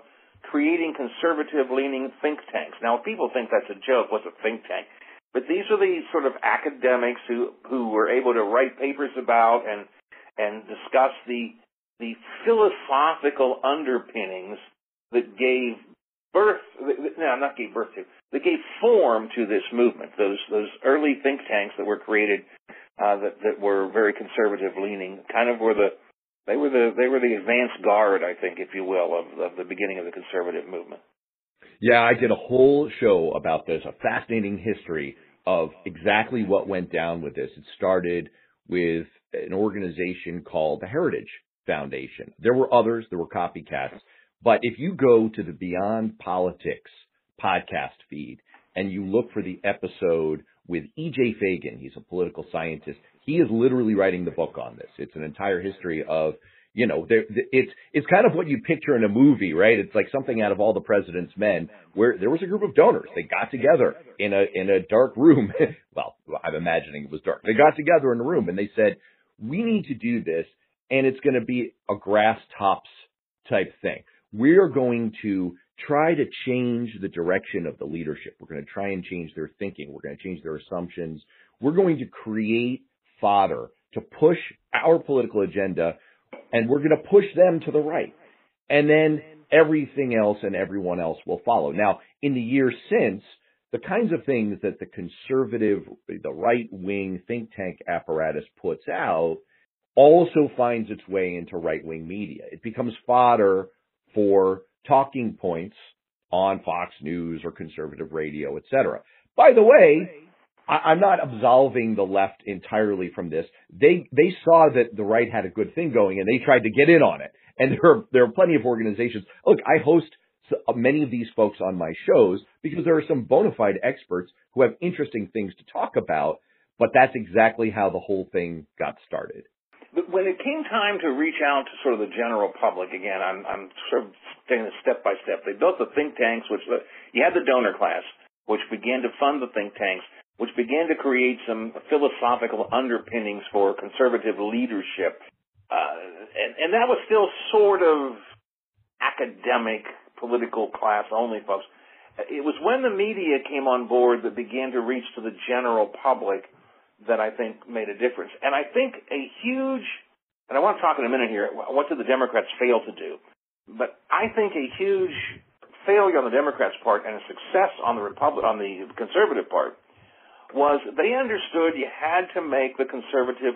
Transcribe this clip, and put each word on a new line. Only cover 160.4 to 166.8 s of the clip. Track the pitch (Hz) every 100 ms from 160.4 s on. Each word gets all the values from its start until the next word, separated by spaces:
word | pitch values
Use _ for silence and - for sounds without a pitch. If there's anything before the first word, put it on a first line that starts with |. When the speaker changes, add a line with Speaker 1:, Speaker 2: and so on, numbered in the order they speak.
| -
Speaker 1:
and |
I | 135
want | 196 -
to | 165
talk | 147
in | 120
a |
minute | 127 113
here, | 104 104
what | 110 - 135 143
did | 143
the | 113
Democrats | 131 123 113 - -
fail | 123 113
to | -
do? | - 82 78 _ _ _ _ _
But | 113 - - -
I | 160 220 226
think | 208
a | 165 131 -
huge | 196 196 180 - - - _ _ - - -
failure | 208 196 156
on | 120
the | 127
Democrats' | 147 - 107 -